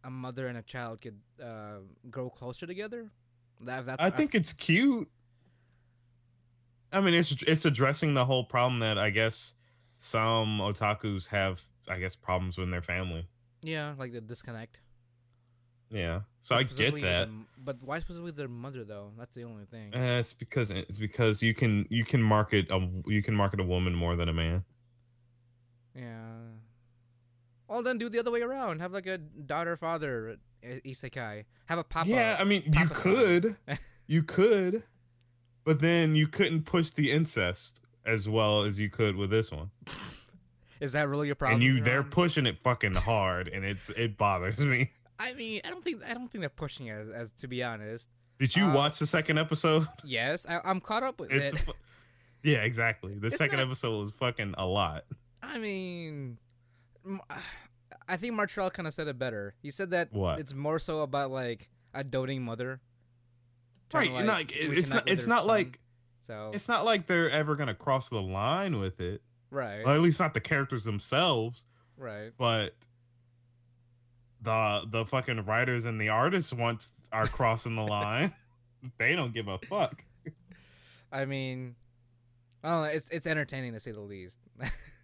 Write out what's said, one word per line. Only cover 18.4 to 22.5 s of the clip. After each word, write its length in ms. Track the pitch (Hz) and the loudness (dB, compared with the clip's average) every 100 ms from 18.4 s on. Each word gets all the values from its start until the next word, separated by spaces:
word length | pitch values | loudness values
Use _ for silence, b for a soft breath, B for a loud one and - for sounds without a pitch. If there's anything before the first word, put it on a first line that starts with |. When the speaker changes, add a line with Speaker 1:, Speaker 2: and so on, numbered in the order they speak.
| 135 | -10
Speaker 1:
mother 340 | 120 127 131 | -8 -10 -12
though? 300 | 104 104 101 107 | -12 -12 -14 -16
That's 180 | 123 - | -16 -14
the 60 | |
only 220 | 117 110 101 | -14 -14 -16
thing. 280 | 117 104 | -16 -8
Speaker 2:
Uh, 240 | 120 127 123 | -4 0 0
it's 120 | 117 | -2
because, 380 | - - - 110 | -8 -6 -2 -2
it's 260 | 92 - 101 | -4 -6 -6
because 460 | 107 - 113 104 | -6 2 2 4
you 120 | 113 | 2
can, 320 | 110 120 104 - | 2 4 2 2
you 140 | 117 | 0
can 180 | 110 131 | 2 4
market 480 | 110 107 107 | 6 6 6